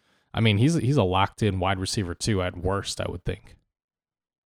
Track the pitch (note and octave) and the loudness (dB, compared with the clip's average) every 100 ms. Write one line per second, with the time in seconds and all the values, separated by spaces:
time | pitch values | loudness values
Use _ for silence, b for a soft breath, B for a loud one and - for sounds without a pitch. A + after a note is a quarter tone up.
0 | _ _ _ - A2+ G2+ C3 E3 B2 C#3+ | _ _ _ 0 2 4 4 2 2 2
1 | F#2+ F#2 G2 - G#2+ F#2+ F#2 F#2+ F#2+ - | 2 2 0 0 -2 0 0 -2 -2 -4
2 | F2 E2+ - G2 F2+ F2+ F2+ G2 - - | -4 -4 -2 0 -2 -4 -4 -4 -4 -6
3 | - F2+ - F#2 - - _ _ _ _ | -6 -6 -8 -10 -14 -20 _ _ _ _
4 | _ _ _ _ | _ _ _ _